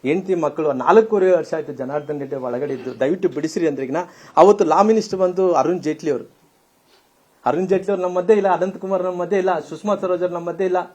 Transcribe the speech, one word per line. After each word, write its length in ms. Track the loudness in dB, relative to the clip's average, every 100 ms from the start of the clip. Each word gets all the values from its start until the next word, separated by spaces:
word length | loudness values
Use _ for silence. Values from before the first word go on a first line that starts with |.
| -2
ಹೆಂಡ್ತಿ 260 | -4 -2 -2 -2
ಮಕ್ಕಳು 240 | -2 -4 0
ನಾಲ್ಕೂವರೆ 440 | 4 6 4 2 4 2
ವರ್ಷ 160 | 0 -6
ಆಯ್ತು 140 | -6 -8
ಜನಾರ್ದನ್ 360 | -6 -6 -6 -8
ರೆಡ್ಡಿ 160 | -6 -6 -6
ಒಳಗಡೆ 260 | -6 -4 -6
ಇದ್ದು, 120 | -8 -4
ದಯವಿಟ್ಟು 260 | -2 0 -2 -2
ಬಿಡಿಸ್ರಿ 300 | -6 -2 -2
ಅಂದ್ರಿಗಿನ 300 | -2 -4 -6 -6 -14 -6 6
ಅವತ್ತು 220 | 6 6 4
ಲಾ 80 | 4 4
ಮಿನಿಸ್ಟರ್ 300 | 2 0 -2
ಬಂದು 200 | -2 2 2 4
ಅರುಣ್ 200 | 4 2 -4
ಜೇಟ್ಲಿ 240 | -4 -4
ಅವರು. 120 | -4 -6 _ _ _ _ _ _ _ _ _ _ _ -4
ಅರುಣ್ 220 | -2 0
ಜೇಟ್ಲಿ 200 | -2 0
ಅವ್ರು 100 | -4 -2
ನಮ್ಮ 100 | -2
ಮಧ್ಯೆ 160 | 2 4
ಇಲ್ಲ, 100 | 4 0
ಅನಂತ್ 200 | -2 -4
ಕುಮಾರ್ 200 | -4 -2 -2
ನಮ್ಮ 100 | -4
ಮಧ್ಯೆ 140 | -2 0
ಇಲ್ಲ, 100 | 0 -2 -6
ಸುಷ್ಮಾ 240 | -10 -4 -2
ಸ್ವರಾಜ್ 200 | -2 -2 -2
ಅವ್ರು 100 | -4
ನಮ್ಮ 120 | -8
ಮಧ್ಯೆ 160 | -4 -2
ಇಲ್ಲ. 100 | -2 -4